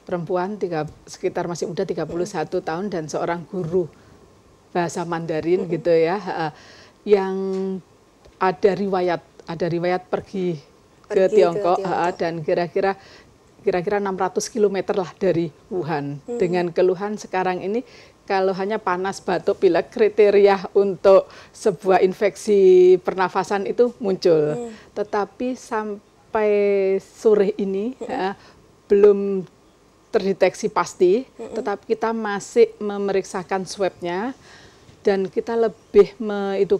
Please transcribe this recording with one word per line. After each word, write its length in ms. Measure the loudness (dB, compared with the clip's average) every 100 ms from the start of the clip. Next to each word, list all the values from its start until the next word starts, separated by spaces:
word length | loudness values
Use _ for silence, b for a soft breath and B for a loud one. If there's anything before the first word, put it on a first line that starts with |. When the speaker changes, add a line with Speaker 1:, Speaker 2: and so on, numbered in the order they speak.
Speaker 1:
perempuan 560 | -10 -8 -4 -4 -4 -6
tiga, 240 | -6 -4 -6 -10 -20
sekitar 400 | -8 -6 -4 -6
masih 240 | -6 -6
muda, 160 | -4 -6
tiga 160 | -4
puluh 240 | -6 -6 -6
satu 320 | -6 -6 -6
Speaker 2:
Mm-mm. 80 | -6
Speaker 1:
tahun, 180 | -6 -6
dan 160 | -6 -6
seorang 400 | -6 -4 -6 -8
guru 400 | -8 -4 -2 -4 -8 B B _ _ _ _ _ -4
bahasa 320 | -4 -4 -6
Mandarin 560 | -6 -4 -4 0 -2
Speaker 2:
Mm-mm. 100 | -2 -4
Speaker 1:
gitu 160 | 2 2
ya, 240 | 2 0
eh, 320 | -4 -6 -6 -8 B B B B 2
yang 280 | 2 2 -4 -4 -4 -6 -8 -12 _ _ _ -20 -4
ada 360 | -2 2 0 0
riwayat, 480 | -2 -2 0 -2 -6 -18 -12
ada 180 | -6 -4
riwayat 400 | -2 -2 -2 -4
pergi 640 | -8 -8 -6 -4 -6 -10 _ _ _ -4
ke 80 | 0
Speaker 2:
Pergi 80 |
ke 120 | 2 4
Speaker 1:
Tiongkok, 400 | 2 2 0 0
Speaker 2:
Tiongkok. 240 | -2 -2
Speaker 1:
eh, 100 | -2 -2
dan 140 | -4 -4
kira-kira, 480 | -2 -2 -2 -2 -2 -4 B B B _ _ _
kira-kira 320 | -4 -2 -2 -4
enam 240 | -4 -2
ratus 320 | -4 -4 -6
kilometer 400 | 0 0 0 -4
lah 160 | -4 -6 -2
dari 320 | 0 0 -2 -6 -10
Wuhan. 480 | -6 -4 -4 -6 -8
Speaker 2:
Hmm. 160 | -8 -2
Speaker 1:
Dengan 320 | 0 0 -2
keluhan 480 | 2 2 0 -4 -8
sekarang 480 | -6 -4 -4 -4
ini, 240 | -4 -6 -8 B B B -4
kalau 240 | 0 0
hanya 240 | -2 -4 -4
panas, 480 | -2 -4 -4 -6
batuk, 320 | -4 -2 -2 2
pilek, 240 | 2 2 0
kriteria 800 | 0 2 4 6 6 6 4 0 0
untuk 560 | 0 2 6 6 6 B B -6
sebuah 480 | -4 -2 2 4
infeksi 960 | 4 2 -4 -2 0 4 8 8 8 6 2
pernafasan 640 | -2 -2 -2 -2 -2 -2
itu 240 | 0 0 0
muncul. 560 | -4 0 2 4 2 -2
Speaker 2:
Hmm. 160 | -8 -14 B -10
Speaker 1:
Tetapi 560 | -6 -4 -4 -6 -8 -8
sampai 960 | -8 -8 -6 -10 -16 _ _ -2 2 2 2 2 0 -2
sore 560 | -4 -2 2 4 4 0
ini, 400 | -4 -4 -6 -8
Speaker 2:
Hmm. 80 | -8
Speaker 1:
ya, 160 | -6 -6 -6 B B _ _ 0
belum 560 | 6 6 6 2 -4 -6 _ _ _ _ _ _
terdeteksi 560 | -2 -2 0 0 0 -4
pasti, 560 | -2 -4 2 4 4 0 -12
Speaker 2:
Hmm. 160 | -12 -8
Speaker 1:
tetapi 320 | -6 -8 -4
kita 240 | -4 -2
masih 560 | -4 -4 -6 -2 2 2 2
memeriksakan 800 | -8 -4 -2 -2 -4 -6 -4 -4
swabnya, 720 | -4 -4 -4 -4 -6 -4 -6 -8 B B B B B B 0
dan 160 | 0 0
kita 240 | -4 -4 0
lebih 640 | -2 -2 _ 4 4 2
me-, 400 | -8 -4 -4 -2
itu 160 | 0 0